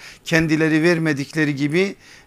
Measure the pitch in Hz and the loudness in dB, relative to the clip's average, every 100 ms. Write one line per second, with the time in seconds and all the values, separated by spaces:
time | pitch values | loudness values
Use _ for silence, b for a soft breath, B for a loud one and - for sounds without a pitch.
0 | B B - 165 165 156 156 156 170 165 | B B -2 0 2 2 2 2 2 2
1 | 160 139 135 156 147 135 143 165 196 190 | 0 -2 -4 -2 -2 -2 -2 0 -2 -6
2 | B B | B B